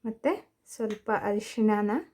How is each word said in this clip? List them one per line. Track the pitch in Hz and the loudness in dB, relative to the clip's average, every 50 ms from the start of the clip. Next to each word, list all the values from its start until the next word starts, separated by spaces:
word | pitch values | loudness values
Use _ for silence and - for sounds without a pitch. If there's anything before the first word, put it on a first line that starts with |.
| - | -6
ಮತ್ತು | 226 220 - - 269 381 415 - _ _ _ _ - - | -8 -8 -2 0 0 0 0 -6 _ _ _ _ -20 -8
ಸ್ವಲ್ಪ | - 226 220 208 196 _ - 214 - - 202 | -6 -4 -4 -4 -6 _ -2 -2 -2 0 -2
ಅರಿಶಿಣನ | 202 208 214 - - 233 220 214 208 208 208 208 214 285 349 - | -2 -2 -4 -4 -2 2 4 4 4 4 2 0 0 -2 -4 -6